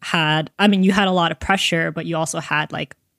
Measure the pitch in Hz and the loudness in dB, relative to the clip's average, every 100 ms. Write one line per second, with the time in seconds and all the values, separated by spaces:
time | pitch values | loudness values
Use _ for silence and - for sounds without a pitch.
0 | - 165 156 156 160 - 202 196 190 196 | -4 0 2 0 -2 0 2 4 4 4
1 | 190 185 170 160 - 190 - 170 165 160 | 2 2 0 0 -2 0 0 -2 -2 -4
2 | 165 165 160 165 156 151 151 165 156 - | -6 -4 -4 -6 -2 -2 -2 -6 -10 -12
3 | _ | _